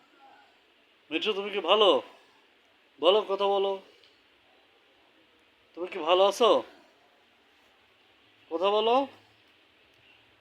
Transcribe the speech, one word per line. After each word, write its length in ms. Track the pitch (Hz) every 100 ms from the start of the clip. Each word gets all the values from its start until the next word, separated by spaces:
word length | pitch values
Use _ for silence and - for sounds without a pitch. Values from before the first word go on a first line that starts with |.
| _ _ - - _ _ _ _ _ _ -
মিঠু, 200 | 156 202
তুমি 180 | 196 202
কি 100 | 202
ভালো? 280 | 165 214 202 131 - - _ _ _ _ _ _ _ -
বলো, 180 | 156 214
কথা 240 | 190 196 202
বলো, 260 | 196 196 190 - _ _ _ _ _ _ _ _ _ _ _ _ _ _ _ _ _ _ 165
তুমি 100 | 180
কি 120 | 185
ভালো 240 | 151 185
আছো? 260 | 196 - 226 139 - - _ _ _ _ _ _ _ _ _ _ _ _ _ _ _ _ -
কথা 180 | 165 190
বলো, 240 | 208 220 254 269 - _ _ _ _ _ _ _ _ _ _ _ _